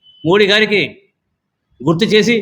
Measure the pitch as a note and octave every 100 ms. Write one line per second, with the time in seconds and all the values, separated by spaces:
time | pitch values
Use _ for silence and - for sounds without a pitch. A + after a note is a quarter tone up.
0 | _ - D#3 G3+ G3 G#3 G#3+ G3+ B2+ -
1 | _ _ _ _ _ _ _ - C#3 E3+
2 | G#3 G#3+ G3+ A#3